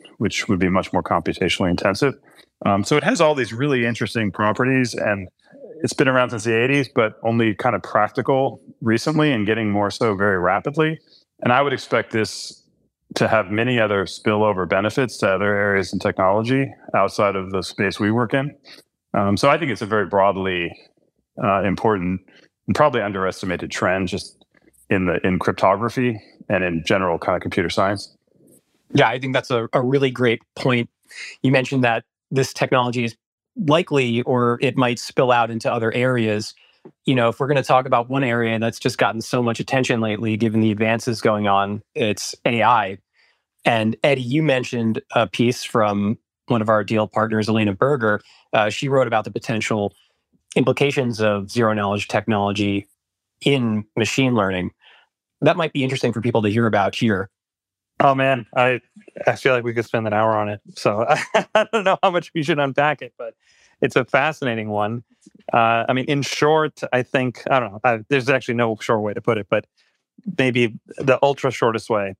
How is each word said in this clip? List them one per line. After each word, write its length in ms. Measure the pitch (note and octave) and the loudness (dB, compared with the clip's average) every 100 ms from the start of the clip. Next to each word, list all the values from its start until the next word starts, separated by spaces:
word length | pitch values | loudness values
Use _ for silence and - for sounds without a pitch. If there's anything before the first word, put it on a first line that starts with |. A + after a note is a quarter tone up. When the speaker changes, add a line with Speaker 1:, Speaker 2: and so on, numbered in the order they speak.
| - - | -16 -6
Speaker 1:
which 300 | G2+ - - | -4 -4 -2
would 100 | F#2 | 0
be 100 | F#2 | 2
much 240 | F#2 F2 | 0 0
more 100 | F#2 | -4
computationally 680 | - F2+ F2+ - F2+ - F#2 | 0 -2 -2 -2 -2 0 0
intensive. 440 | F2 G2 F#2+ C#3 - _ - _ _ | 2 0 0 -2 -2 _ -20 _ _
Um, 200 | G2+ G2+ | -2 0
so 120 | G2+ D3 | 0 0
it 80 | |
has 160 | F3 B3 | 0 2
all 140 | D#3 | 2
these 180 | C#3+ A2 | 2 -4
really 320 | A2+ D3 B2+ | -4 -2 0
interesting 480 | A#2 A2+ A2 A#2 G#2+ | 0 -2 -4 -2 -4
properties, 640 | - G#2+ G#2 B2+ C3 A#2+ | 0 -2 2 2 2 0
and 340 | - A2+ G2+ F#2 _ _ - G3+ - | -2 -2 -2 -6 _ _ -20 -20 -6
it's 100 | B2+ | -6
been 160 | - C3+ | 0 2
around 220 | B2+ B2 | 4 2
since 140 | A2+ | -2
the 100 | A#2 | 0
eighties, 340 | A2+ B2 C#3+ C3 | 2 2 2 0
but 200 | C#3+ A2 - | 0 0 0
only 320 | A2+ A#2 A2+ | -2 2 2
kind 220 | G2 B2 G2+ | 2 -2 -2
of 60 | |
practical 800 | - A2 G#2 - G2+ C3+ C3+ - - - | -2 0 0 -2 0 0 0 -4 -20 -6
recently 500 | A2+ A2 D#3 D#3 D3+ | 0 0 0 2 2
and 160 | A#2 G2+ | 2 0
getting 240 | A2 G#2+ | 0 0
more 200 | G2+ G2+ | 0 0
so 240 | - A#2 | 0 0
very 240 | F#2+ G2+ F#2 | 2 0 2
rapidly. 600 | F2+ G2+ D3 D3 D#3 D#3+ _ _ _ - | 2 0 -2 0 -2 -2 _ _ _ -4
And 100 | B2 | 2
I 80 | B2+ | 4
would 140 | C#3+ | 2
expect 380 | C3 - B2 G#2 | -2 -2 -2 0
this 500 | A2+ G#2 - - - _ _ _ _ _ - | -2 -2 -6 -14 -16 _ _ _ _ _ -2
to 120 | A#2 | 2
have 220 | A2 F#2 | 2 0
many 280 | G#2+ A#2+ A#2+ | -2 0 2
other 280 | G#2+ G2 F2 | 2 0 -2
spillover 600 | - A#2 G#2+ G#2+ F#2+ F2 | -4 0 2 2 0 0
benefits 520 | F#2+ G#2 C#3+ B2 - | 0 0 0 -2 0
to 100 | G#2 | 0
other 260 | F#2+ G#2 | 2 0
areas 380 | G2+ G#2 G2 F#2 | 2 2 0 0
in 60 | F#2+ | -2
technology 760 | G2+ F#2+ F#2+ G#2 A2+ C3+ B2+ - - | -2 2 2 2 0 0 -2 -8 -4
outside 420 | G#2 G2 - G2+ F#2+ | 0 0 2 0 0
of 140 | F#2+ | -4
the 120 | F#2+ | -4
space 380 | - - G2 - | -6 -2 -2 0
we 100 | G#2 | 0
work 220 | A#2 A2+ | 0 0
in. 240 | C#3 C#3+ - - - _ _ _ | -2 -4 -8 -20 -20 _ _ _
Um, 240 | G#2 G2+ G#2 | -2 0 2
so 140 | C#3+ | 4
I 80 | D#3 | 2
think 120 | D#3 | 0
it's 120 | G2+ | -6
a 40 | G#2 | -2
very 200 | G#2+ F#2 | -2 0
broadly, 680 | G2+ G2 F#2+ F#2+ F2+ E2+ - - _ _ _ _ - | 2 2 2 -2 -2 -4 -8 -20 _ _ _ _ -4
uh, 200 | - G2 | 0 2
important 600 | G2 F2+ A2+ G#2 F2+ F#2 _ - _ _ - | 2 0 0 0 -2 -4 _ -20 _ _ -4
and 80 | |
probably 280 | G2+ D3+ A#2+ | 2 4 2
underestimated 680 | G#2 F#2+ F#2 - F#2+ E2+ F2 | -2 -2 -4 -4 -6 -6 -6
trend 380 | - G2 F#2+ F2+ | -2 0 0 -2
just 340 | F#2 - _ _ _ _ _ - | -6 -10 _ _ _ _ _ -4
in 160 | G2 | 0
the, 140 | F2+ D#2+ G2 | 0 0 0
in 120 | F2+ | 0
cryptography 800 | - F#2+ G2 G2 A#2 C3 B2 G#2+ - _ - | 0 2 2 2 0 -2 -2 -4 -10 _ -4
and 160 | F#2+ | -2
in 180 | F2+ E2 - | 0 -2 0
general 320 | G2+ F#2 E2 | 0 0 -2
kind 180 | - F2 | -2 -2
of 60 | |
computer 260 | F#2 G2+ E2 | -2 -2 -2
science. 480 | - G2 G#2 - _ _ _ _ _ _ _ _ | 0 -2 -2 -8 _ _ _ _ _ _ _ _
Speaker 2:
Yeah, 140 | C#3+ A#2 | 2 2
I 100 | B2+ | 2
think 160 | C3+ | -2
that's 160 | B2+ - | -2 0
a, 180 | A#2+ A2+ | -2 0
a 80 | C#3+ | -2
really 280 | B2+ C#3 C3+ | 0 2 0
great 300 | A#2+ B2 A#2 _ | 2 0 0 _
point. 340 | - C3+ A#2+ A#2 _ _ - - - | -4 0 0 -2 _ _ -18 -18 -2
You 100 | C3 | 2
mentioned 320 | D#3 F#3+ C#3 | 2 2 0
that 200 | A#2+ A#2 - _ - | 0 0 -6 _ -6
this 240 | C3+ B2+ | -2 -2
technology 500 | - C3 C3 B2 A#2+ | -2 0 2 0 -2
is 120 | A#2 - _ _ _ B3+ | -4 -8 _ _ _ -6
likely, 680 | D#3 D#3 F#3 D3 A#2+ A#2 | 2 2 2 0 2 0
or 360 | B2 B2 A#2+ A#2+ | 0 0 0 0
it 160 | C3+ C3 | -2 0
might 220 | B2 A#2+ | 0 -2
spill 340 | - - B2+ | -4 0 2
out 180 | A#2+ A#2 | 4 2
into 220 | A2+ C3 | -2 -4
other 200 | A#2 A2+ | -2 -2
areas. 640 | B2 B2+ B2 A2 G#2 G2+ - _ _ - _ | 0 0 0 0 -2 -4 -14 _ _ -20 _
You 100 | - | 0
know, 140 | B2+ A#2 | 2 2
if 120 | - | 0
we're 80 | C3+ | 0
gonna 140 | C#3 | 0
talk 240 | B2 C3 C3 | 4 2 4
about 220 | A#2+ A#2+ | 0 0
one 140 | C3+ | -2
area 360 | B2+ A#2 A2+ A2+ | 0 0 0 0
that's 200 | A2+ - | -2 -2
just 200 | C3 - | -4 0
gotten 220 | A2 A2 | -2 -2
so 220 | - B2+ | -4 -2
much 180 | A#2 A2+ | -2 -2
attention 400 | - C3+ B2 A#2 | -2 0 0 0
lately, 360 | A2 G#2 A2 G#2+ | 0 -2 -2 0
given 240 | A2+ A2 | 0 2
the 100 | A2 | 2
advances 500 | G#2 A2 A#2 - G#2+ | 2 0 0 -2 -2
going 280 | A2+ G#2 G#2 | 0 2 2
on, 340 | G2 G2 G#2 - | 2 0 -4 -10
it's 400 | D3+ A2 G2+ - - | -4 -2 -2 -6 -4
A 180 | - A#2 | -2 2
I. 360 | G#2+ A#2+ G2 G2 _ _ _ _ _ _ | 4 4 0 -6 _ _ _ _ _ _
And 320 | - A#2 A2 A2+ | 0 2 0 0
Eddie, 180 | D3+ C3 | 2 2
you 200 | A#2+ D3+ | 0 0
mentioned 580 | D#3 B2+ A#2 B2 A2+ A2 - | 2 0 -2 -2 -2 -2 -2
a 140 | A#2+ A2+ | 0 0
piece 380 | - A#2+ B2 | 2 0 0
from 540 | - A#2+ G#2 G2+ G2+ - _ _ - | -2 0 0 0 -2 -4 _ _ -4
one 160 | A#2+ | -2
of 60 | A2 | 2
our 160 | G#2+ | 0
deal 240 | G#2 A2 G#2+ | 2 -2 0
partners, 400 | A2 A2 A2 G#2+ | -2 0 0 0
Elena 240 | A2 G#2+ | 0 0
Berger. 480 | G2 C3 C#3+ A2 G#2 _ _ - | 0 0 2 0 -2 _ _ -4
Uh, 180 | A#2 G#2+ | 0 0
she 180 | - C#3+ | -2 -2
wrote 200 | C3+ A#2+ | 0 2
about 160 | A2+ | 0
the 80 | G#2+ | -2
potential 600 | A2 - A2+ - A2 G2+ _ _ _ _ _ _ | -10 -4 -4 -2 -2 -2 _ _ _ _ _ _
implications 640 | - B2+ B2+ C#3+ C#3+ B2 G#2+ | 0 0 2 0 0 -2 0
of 300 | G#2+ G2+ G2 | 0 0 -4
zero 220 | A#2+ A2 | 0 0
knowledge 340 | G#2+ G2+ G#2 - | 0 -2 -2 -2
technology 800 | A2 G#2+ G#2 G2+ G#2 G2+ G2+ - _ _ _ _ _ | -2 0 0 0 0 -2 -2 -6 _ _ _ _ _
in 440 | - C#3 A#2 G#2+ G#2 - | 0 2 0 -2 -4 -4
machine 380 | G#2+ - C3 | -2 0 0
learning. 360 | A#2 G2 F#2 F2+ _ _ - _ _ _ - | 2 0 -2 -6 _ _ -20 _ _ _ -2
That 160 | C#3+ F3 | 0 0
might 160 | D#3+ | -2
be 100 | C#3+ | -2
interesting 300 | C3 C3+ A#2+ | -2 -2 -2
for 80 | A2+ | -2
people 220 | A#2+ A2+ | 0 0
to 60 | G#2 | 0
hear 180 | A2 A#2 | 0 2
about 280 | G#2 G2 | 2 0
here. 340 | - A#2 F#2+ G2 _ _ _ _ _ _ - | 0 0 0 -4 _ _ _ _ _ _ -2
Speaker 3:
Oh 160 | C#3 | 0
man, 320 | C3+ C3+ B2+ A2+ | 2 0 -2 -4
I, 260 | C3 B2+ B2 _ - - - - | 0 0 0 _ -20 -20 -4 -4
I 100 | A2+ | 0
feel 180 | C3+ | 0
like 100 | B2 | 0
we 100 | A#2 | 0
could 100 | A#2 | -4
spend 220 | A2 A#2 A2 | -4 -2 -2
an 60 | |
hour 240 | G#2 A2 G#2+ | 0 2 2
on 120 | G#2 | -2
it. 120 | G#2 - | -6 -12
So 300 | - B2 G#2 A#2+ | -4 -2 0 0
<laughs> 20 | |
I, 380 | D3+ - G#3+ F#3 | 0 0 -2 2
I 120 | G#3+ G#3 | 0 2
don't 120 | A3+ | 0
know 140 | F#3+ F3 | 0 2
how 80 | G3 | 2
much 200 | F3 - | 0 -4
we 80 | E3 | -6
should 160 | D3 D3 | -2 0
unpack 440 | C#3 C3 D3+ C#3+ | 0 0 0 -2
it, 100 | B2+ - | -8 -14
but 160 | A#2 - _ _ _ - | -14 -14 _ _ _ -4
it's 140 | C3 C#3 | 0 0
a 80 | |
fascinating 640 | A#2+ C3+ D3+ D3+ B2+ A2+ G#2+ | 2 2 0 -2 -4 -4 -4
one. 340 | G#2 G#2 A#2+ - _ - _ - | -2 -2 -4 -12 _ -20 _ -2
Uh, 320 | A#2+ A2+ A#2 A#2 | 2 4 2 0
I 40 | |
mean, 120 | B2+ | -2
in 180 | B2+ C#3+ | 0 -2
short, 580 | C3 - D3 D#3 D3+ - C3+ | -2 0 2 4 0 -4 -2
I 100 | B2+ | -2
think, 400 | A#2+ C3+ B2+ - - | 0 -2 -2 -4 0
I 80 | C3+ | 0
don't 140 | A2 | 0
know, 80 | G#2 | -2
I, 140 | B2+ A2+ G#2 | 0 -2 0
there's 200 | C#3 A#2+ | -2 2
actually 260 | C3 - | 0 0
no 220 | A#2+ A#2 G#2+ | 0 0 -2
short 220 | - A2 | -2 0
way 100 | G#2+ | 0
to 80 | G2+ | -4
put 180 | A#2+ G#2+ | -2 -2
it, 80 | G2 | 0
but 160 | G#2+ - _ _ _ _ - G3+ E3+ | -2 -4 _ _ _ _ -14 -12 0
maybe 400 | C3 B2 A#2 B2 _ - | 0 2 0 -2 _ -6
the 200 | C3+ B2 | 0 2
ultra 280 | C#3 C3+ C3+ | 2 0 -4
shortest 400 | - B2 A2 - | 0 -2 -2 -2
way. 240 | G#2+ G2 F#2+ | -4 -4 -10